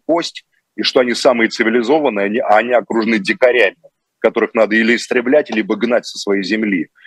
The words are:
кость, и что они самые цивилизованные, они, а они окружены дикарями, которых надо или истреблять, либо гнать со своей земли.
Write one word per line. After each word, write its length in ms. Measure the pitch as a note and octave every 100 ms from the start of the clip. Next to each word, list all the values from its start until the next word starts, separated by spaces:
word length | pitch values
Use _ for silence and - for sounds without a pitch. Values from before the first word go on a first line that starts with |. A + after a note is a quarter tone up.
| -
кость, 380 | E3+ - - - _ _ -
и 60 |
что 180 | G#2 C#3
они 140 | B2
самые 340 | A2+ C#3 A#2 A2+
цивилизованные, 760 | - A2 A#2+ A#2 D#3 C#3+ G#2 G2+
они, 120 | G#2+
а 180 | - G#2
они 160 | A#2
окружены 460 | A#2+ G#2 A2+ A2 A2
дикарями, 580 | F#2+ G2+ B2 B2 G2 - - _ _ _
которых 360 | A2+ A2+ G#2+
надо 200 | A#2 G#2
или 220 | A2+ A2 A#2
истреблять, 540 | - B2 A#2+ D3+ C#3+
либо 260 | A2 F#2+ G#2
гнать 300 | A#2+ A#2+ -
со 120 | -
своей 240 | G2+ G2
земли. 460 | F2+ G#2+ A2 F2+ D2+ _